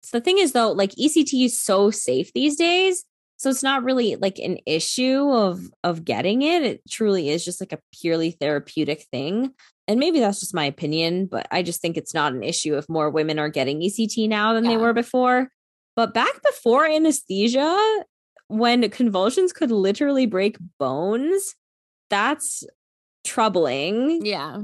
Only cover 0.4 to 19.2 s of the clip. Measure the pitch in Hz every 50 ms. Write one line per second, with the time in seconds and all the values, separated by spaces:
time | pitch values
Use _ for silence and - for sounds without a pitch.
0.4 | 392 302 254 247 233 220 202 - 196 196 - - 233 302 - 330 302 - - 254
1.4 | 254 240 240 - - - 196 190 202 208 214 - - - 127 131 185 - - 240
2.4 | 262 302 294 294 339 339 349 359 381 381 370 359 - _ _ _ _ _ _ -
3.4 | - 269 269 262 - 269 269 269 240 254 262 254 233 208 147 - - 196 190 -
4.4 | - - 185 - - - 151 165 165 - - - 254 254 262 269 285 285 269 233
5.4 | 214 190 175 185 175 - - _ - 175 170 165 165 - 120 104 127 180 208 247
6.4 | 277 302 339 349 302 226 - - _ - - - 226 214 196 185 160 139 147 170
7.4 | 170 - 180 - - - - 151 - _ - - - 170 165 165 165 165 160 -
8.4 | 143 143 151 143 - - - - 151 139 143 147 - _ - 123 135 151 185 220
9.4 | 254 269 262 _ _ _ _ _ _ - 208 233 277 349 330 320 240 202 196 202
10.4 | - - - 170 151 143 143 - - 147 151 160 160 165 170 180 190 180 - -
11.4 | - - - 170 185 175 170 - - 170 165 165 - - - 165 147 151 127 127
12.4 | 101 123 175 - - 156 151 139 - - 160 160 151 151 147 156 151 156 156 156
13.4 | 151 151 151 151 131 131 143 151 165 190 202 - 226 214 - - 220 214 220 208
14.4 | 208 220 226 226 226 233 233 226 220 233 226 233 240 - - 254 254 247 247 254
15.4 | 262 254 - _ _ _ _ _ _ _ _ - 233 214 - - 254 494 554 -
16.4 | - 605 508 - - 233 226 269 311 320 311 311 320 320 302 - - - 190 196
17.4 | 202 233 240 262 277 311 339 392 427 440 440 415 - - _ _ _ _ _ _
18.4 | _ - 214 220 233 240 240 247 240 214 - - 254 233 196 185